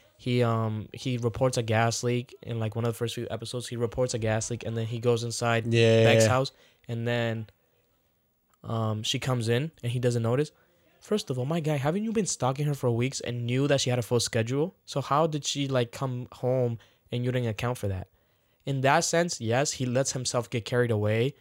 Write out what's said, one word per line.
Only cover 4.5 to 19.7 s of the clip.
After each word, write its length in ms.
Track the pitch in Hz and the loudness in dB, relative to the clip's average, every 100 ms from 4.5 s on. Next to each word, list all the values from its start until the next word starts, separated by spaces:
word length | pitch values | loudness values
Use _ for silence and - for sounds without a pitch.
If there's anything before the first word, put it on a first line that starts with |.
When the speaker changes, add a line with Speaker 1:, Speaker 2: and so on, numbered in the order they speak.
Speaker 1:
leak 140 | 120 - | -6 -6
and 100 | 113 | -4
then 80 | 110 | -4
he 140 | 117 | -2
goes 240 | 120 117 | 0 0
inside 500 | 117 113 120 117 117 | 0 -2 0 0 2
Speaker 2:
Yeah. 300 | 117 113 113 | 6 8 8
Speaker 1:
Beck's 220 | 113 113 110 | 8 8 6
house 240 | 127 139 - _ _ - | 4 0 -6 _ _ -10
and 200 | 117 117 | -6 -2
then, 400 | 120 117 113 110 _ _ _ _ _ _ _ _ _ _ _ | -2 -2 -4 -8 _ _ _ _ _ _ _ _ _ _ _
um, 400 | 110 113 110 107 | -6 -2 -2 -2
she 160 | 113 131 | -4 -4
comes 280 | 131 127 110 | -2 -2 0
in 220 | 117 160 - | 0 0 -6
and 80 | 120 | -6
he 80 | 123 | -2
doesn't 240 | 123 120 | 0 0
notice. 280 | 113 123 151 - _ _ _ _ | 2 0 -2 -6 _ _ _ _
First 300 | - 214 - | -4 -4 -2
of 80 | 127 | -4
all, 60 | 127 | -2
"My 140 | 170 | -2
guy, 180 | 151 147 | 0 0
haven't 260 | 139 180 | 0 -2
you 80 | 220 | -2
been 140 | 226 180 | -2 -2
stalking 400 | - 127 131 147 | -2 -2 0 -2
her 80 | |
for 180 | 139 127 | 0 0
weeks 300 | 117 127 - | 2 0 -2
and 240 | - 120 120 | -6 -4 -2
knew 220 | 127 143 | 0 2
that 120 | 139 | 2
she 80 | 131 | 2
had 100 | 123 | 0
a 20 | |
full 180 | 113 120 | 2 0
schedule? 560 | - 113 113 135 165 - - | 2 0 0 0 -2 -4 -8
So 140 | 147 | -6
how 280 | 131 139 165 | 0 2 2
did 180 | 151 139 | 0 -4
she, 220 | 143 139 | -4 0
like, 240 | 131 117 | 0 0
come 360 | - 135 123 123 | -2 -4 -4 -8
home 460 | - 123 131 123 117 - _ _ | -6 -2 0 0 -2 -10 _ _
and 120 | 123 | -4
you 80 | 123 | -2
didn't 160 | 127 120 | 0 -2
account 300 | 104 120 123 | -2 -4 -2
for 100 | 104 | -4
that?" 220 | 92 90 _ _ _ _ _ - | -4 -8 _ _ _ _ _ -6
In 160 | 139 | 0
that 240 | 131 156 160 | 4 4 4
sense, 340 | 165 175 - | 2 0 -2
yes, 340 | 110 117 147 | 0 2 0